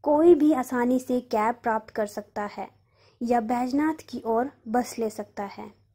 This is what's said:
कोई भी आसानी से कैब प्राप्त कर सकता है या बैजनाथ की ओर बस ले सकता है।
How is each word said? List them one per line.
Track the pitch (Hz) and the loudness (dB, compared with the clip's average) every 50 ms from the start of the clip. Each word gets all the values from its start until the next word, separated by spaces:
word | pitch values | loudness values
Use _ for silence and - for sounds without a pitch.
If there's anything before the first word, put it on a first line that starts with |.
| - | 2
कोई | 294 302 294 320 349 349 | 2 4 6 8 8 8
भी | 285 294 302 311 | 8 6 4 4
आसानी | 254 254 254 262 247 240 240 254 254 | 2 0 -2 -2 0 2 2 2 0
से | 254 - 254 247 | 0 -2 -2 -2
कैब | 247 - - 220 208 220 240 | -2 -2 -2 0 0 0 -2
प्राप्त | - - 240 220 220 220 - | -2 -2 -2 -2 -2 -4 -6
कर | _ - 214 | _ -6 -6
सकता | 208 - - 208 _ _ 226 208 | -4 -6 -12 -14 _ _ -8 -8
है | 208 - - 190 - _ _ _ _ _ _ _ _ _ _ 247 | -8 -10 -12 -16 -16 _ _ _ _ _ _ _ _ _ _ -2
या | 226 240 240 | 0 0 0
बैजनाथ | 220 220 247 240 247 254 247 285 302 311 320 311 - - | 0 0 -2 -2 -2 -2 -2 0 0 0 -2 -4 -10 -14
की | - 240 - | -14 -10 -6
ओर | 226 226 226 254 285 - _ _ 226 | -2 -2 -2 -2 -4 -6 _ _ -4
बस | 214 - 214 - - - | -2 -2 -2 -2 -6 -6
ले | 226 214 | -6 -6
सकता | - - 208 - _ - 202 | -6 -8 -14 -12 _ -10 -10
है। | 196 - - 214 208 208 _ _ _ | -10 -10 -14 -18 -18 -20 _ _ _